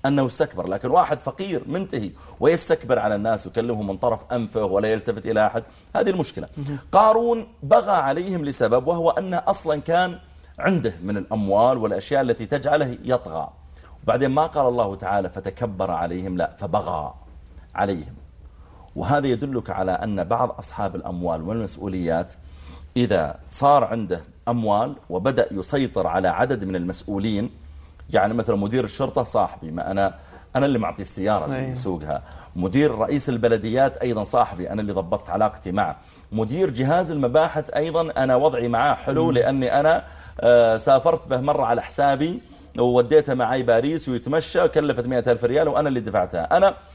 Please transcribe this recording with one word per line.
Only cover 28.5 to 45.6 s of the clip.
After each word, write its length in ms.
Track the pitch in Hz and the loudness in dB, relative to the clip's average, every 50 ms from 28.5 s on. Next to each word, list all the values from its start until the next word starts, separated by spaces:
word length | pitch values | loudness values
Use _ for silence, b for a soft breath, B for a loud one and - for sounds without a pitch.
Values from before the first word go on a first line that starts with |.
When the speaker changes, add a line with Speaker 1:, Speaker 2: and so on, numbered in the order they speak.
| 107 | 0
Speaker 1:
مدير 280 | 101 101 101 117 131 120 | 0 0 0 0 -2 -2
الشرطة 400 | 104 - - 139 127 - 139 120 | -2 -4 -4 -6 -2 -2 -2 -4
صاحبي، 480 | - - 110 95 82 - - - 80 | 0 0 0 0 0 -4 -12 -12 -10
ما 200 | 78 85 - - | -8 -6 -6 -4
أنا، 240 | 98 98 98 95 - B B B B B B B - | 0 0 0 0 -2 B B B B B B B -2
أنا 100 | 127 139 | 0 0
اللي 140 | 143 135 117 | 2 0 0
معطي 220 | 104 82 - - | -2 -4 -6 -8
السيارة 440 | 98 - - 95 95 104 107 95 76 | -10 -8 -6 -4 0 0 0 0 -2
اللي 120 | 73 135 | -4 -4
Speaker 2:
أيوة. 120 | 131 135 131 | -6 -6 -6
Speaker 1:
يسوقها، 540 | 127 127 - 98 90 80 76 78 73 67 B B B B B B B | -8 -6 -4 -4 -6 -6 -4 -6 -6 -6 B B B B B B B
مدير 400 | 90 90 95 92 135 151 147 117 | -4 -4 0 2 4 2 4 2
رئيس 320 | 107 110 - 143 139 - - | 0 -2 0 0 -2 -2 -2
البلديات 680 | 123 113 110 117 113 110 104 113 113 131 135 131 - | -2 0 2 2 2 2 0 -2 2 2 2 2 0
أيضا 260 | - - 123 117 107 101 | -2 -4 -2 -2 -2 -2
صاحبي، 460 | - - 120 117 - 95 87 90 - | 0 2 2 2 2 -2 -8 -8 -6
أنا 100 | 101 107 | -4 -4
اللي 120 | 107 104 95 | -4 -2 -4
ضبطت 360 | 95 92 85 104 101 - - | -4 -2 -2 -4 -4 -4 -6
علاقتي 420 | 87 101 110 104 - - - 92 | 0 0 0 0 0 -6 -8 -4
معه، 240 | 90 104 95 78 - B B B B B B B | -2 0 0 -2 -4 B B B B B B B
مدير 380 | 104 110 113 107 131 175 190 160 | -4 -2 -2 -2 0 -2 -2 -2
جهاز 420 | 123 117 131 135 160 180 185 156 | 0 -2 0 2 2 2 0 0
المباحث 580 | 170 147 135 120 127 156 160 165 - 156 147 - | -2 -2 -2 2 4 2 2 2 0 -4 -6 -2
أيضا 420 | - - 156 165 156 165 165 156 - - 135 | -2 -2 -2 0 0 -2 -2 0 0 0 2
أنا 120 | 131 127 | 4 4
وضعي 320 | 123 147 156 127 120 120 | 4 4 4 2 2 0
معاه 260 | 120 117 113 135 147 123 | 0 2 2 2 2 2
حلو 320 | - - - 139 156 165 | 0 -2 -2 0 2 2
Speaker 2:
مم. 60 | 165 | 2
Speaker 1:
لأني 480 | 135 120 - - 135 135 127 123 - 139 | 4 4 2 2 2 0 0 2 2 4
أنا، 240 | 147 156 165 - - B B B B B B - | 4 4 4 2 0 B B B B B B 2
آه، 380 | - 120 123 120 117 113 113 | 4 6 8 8 8 6 4
سافرت 500 | 110 - 143 135 131 - - - - - | 2 4 4 4 6 6 2 2 0 -2
به 140 | - 131 127 | -4 -2 0
مرة 240 | 131 147 143 143 131 | 0 0 0 0 2
على 160 | 113 120 113 | 0 0 0
حسابي 600 | - - - - 143 143 139 135 151 165 185 247 B B B B B B - - | -2 -6 0 2 2 2 4 2 0 -2 -4 -8 B B B B B B -2 0
ووديته 540 | 120 123 123 123 120 117 151 156 147 147 131 | 2 4 6 4 4 8 6 6 6 4 0
معي 300 | 127 120 110 131 135 127 | 0 0 0 0 0 2
باريس 460 | 117 113 113 127 143 160 160 - 135 | 4 4 4 4 2 -2 -2 -2 -4
ويتمشى 520 | 127 113 - 135 147 165 156 - - - 180 | -4 -4 -2 0 -2 -2 -2 0 0 2 2
وكلفت 440 | 156 - 156 151 143 123 123 117 | 4 2 2 0 2 -2 -2 -2
مائة 240 | 123 127 123 - 127 | 0 -2 0 2 2
ألف 120 | 120 120 120 | 2 2 2
ريال 240 | 120 131 151 | 2 2 2